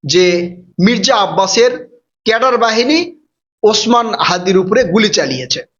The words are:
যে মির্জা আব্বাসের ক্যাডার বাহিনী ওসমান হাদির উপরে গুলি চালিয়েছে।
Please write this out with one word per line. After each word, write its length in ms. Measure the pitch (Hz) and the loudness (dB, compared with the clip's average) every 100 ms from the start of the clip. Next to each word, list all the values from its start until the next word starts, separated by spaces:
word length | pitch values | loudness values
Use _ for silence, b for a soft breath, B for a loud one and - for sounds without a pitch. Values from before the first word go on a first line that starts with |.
যে 200 | 143 180 180 175 175 - - - | 0 2 2 0 -4 -10 -14 0
মির্জা 360 | 190 240 269 233 | 0 2 0 0
আব্বাসের 560 | 190 160 190 233 240 - - _ _ _ - | 0 -2 0 2 0 0 -14 _ _ _ -4
ক্যাডার 300 | 226 254 240 | 0 0 0
বাহিনী 400 | 226 220 247 320 349 - _ _ _ _ | 0 0 0 0 -2 -12 _ _ _ _
ওসমান 440 | 214 220 226 240 226 202 | 0 2 2 0 0 -2
হাদির 360 | - 180 180 190 | -2 -2 2 0
উপরে 220 | 185 226 | 2 0
গুলি 260 | 208 196 214 | 2 2 2
চালিয়েছে। 500 | 165 143 131 123 143 - | 0 -2 -6 -6 -8 -10